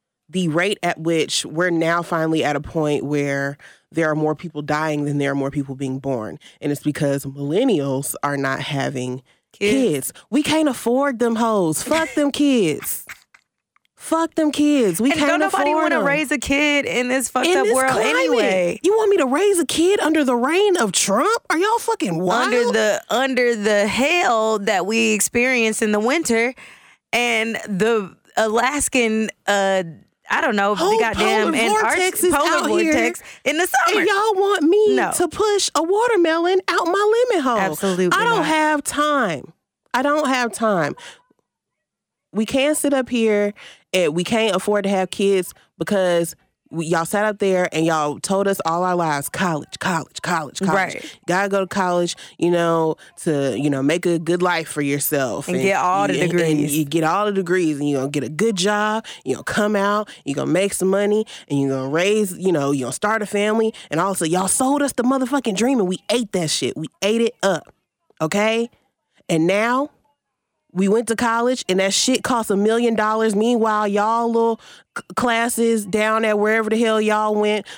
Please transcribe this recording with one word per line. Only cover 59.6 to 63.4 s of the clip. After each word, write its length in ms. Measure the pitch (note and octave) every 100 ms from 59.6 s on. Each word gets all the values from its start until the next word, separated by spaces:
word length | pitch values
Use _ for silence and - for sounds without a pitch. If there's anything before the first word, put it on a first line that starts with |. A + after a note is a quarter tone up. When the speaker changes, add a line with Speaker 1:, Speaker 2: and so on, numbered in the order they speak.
| G#3 G#3
Speaker 1:
out, 340 | G3+ G#3 G#3+ - -
you 80 |
gonna 160 | C#3 C#3
make 240 | E3 G3
some 140 | - F#3+
money, 360 | G3 G#3 G#3+ G#3+ - -
and 100 | C#3+
you 100 | C#3
gonna 180 | C3+ C3+
raise, 480 | D#3 F#3+ G#3+ G3+ F3+
you 160 | F#3
know, 200 | E3 C#3
you 100 | C#3+
gonna 100 | B2
start 300 | C#3+ G#3 A3
a 40 | G#3
family." 460 | G3+